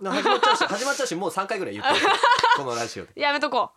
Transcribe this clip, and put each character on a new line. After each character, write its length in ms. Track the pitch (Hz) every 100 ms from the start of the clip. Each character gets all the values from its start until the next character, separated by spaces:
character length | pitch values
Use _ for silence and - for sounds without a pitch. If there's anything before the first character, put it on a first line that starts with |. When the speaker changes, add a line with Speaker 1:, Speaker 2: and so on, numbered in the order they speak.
Speaker 1:
な-、 120 | 190
始 160 | 277 415
ま 80 | 392
っ 40 |
ち 80 | 427
ゃ 40 |
う 40 | 427
し、 80 |
始 200 | 202 202
ま 80 | 262
っ 40 | 285
ち 40 |
ゃ 20 |
う 20 | 254
し、 80 |
も 140 | 170 185
う 20 |
三 160 | 190 196
回 120 | 208
ぐ 60 |
ら 60 | 143
い 40 |
言 80 | 202
っ 40 | 254
て 140 | -
る。 60 | 359
Speaker 2:
<laughs> 500 | - 494 508 - -
Speaker 1:
こ 80 |
の 100 | 139
ラ 120 | 117 117
ジ 140 | -
オ 60 | 85
で。 140 | -
Speaker 2:
や 120 | 285
め 80 | 285
と 80 | 294
こ 220 | 247 170